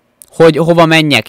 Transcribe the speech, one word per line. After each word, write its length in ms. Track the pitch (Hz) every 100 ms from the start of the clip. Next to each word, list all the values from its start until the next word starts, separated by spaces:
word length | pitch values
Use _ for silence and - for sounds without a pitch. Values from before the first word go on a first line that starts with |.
| _ _ -
Hogy 280 | - 165 151
hova 280 | 165 170 160
menjek? 400 | 160 151 120